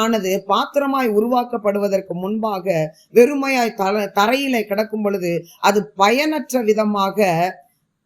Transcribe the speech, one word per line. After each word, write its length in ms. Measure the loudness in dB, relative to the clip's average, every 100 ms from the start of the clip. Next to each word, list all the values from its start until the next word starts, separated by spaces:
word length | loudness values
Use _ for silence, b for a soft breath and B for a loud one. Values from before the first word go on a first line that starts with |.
ஆனது 300 | 0 0 -2 -2 0
பாத்திரமாய் 580 | 0 0 -2 0 0 0 0
உருவாக்கப்படுவதற்கு 960 | 0 0 -2 -4 -2 -2 0 -2 -4 -8
முன்பாக 720 | -6 -4 -4 -4 -2 -2 -2 b b
வெறுமையாய் 680 | 4 4 2 -2 0 -2 -2
தர-, 300 | -2 0 -2 0
தரையிலே 440 | 2 2 0 -2
கிடக்கும் 400 | -2 -2 -2 -2 -2
பொழுது 260 | -2 -2 -4 -6 B
அது 200 | 2 2 0 2
பயனற்ற 600 | 2 2 0 -2 -4 -2 0
விதமாக 580 | 0 0 0 -2 0 0 2 -2 -4 -16 _ _ _